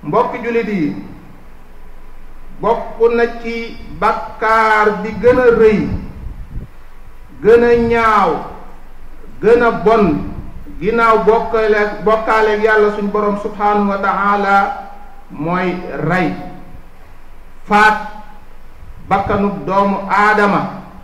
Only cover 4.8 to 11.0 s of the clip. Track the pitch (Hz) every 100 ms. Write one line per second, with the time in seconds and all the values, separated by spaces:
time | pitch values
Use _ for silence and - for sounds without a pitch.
4.8 | 214 180 214 220 233 254 247 226 220 208
5.8 | 147 - - - - - - - - -
6.8 | - - - - - - 185 233 240 240
7.8 | 233 233 226 208 185 147 - - - -
8.8 | - - - - - - 196 240 233 185
9.8 | 170 226 190 147 - - - - - -
10.8 | 175 233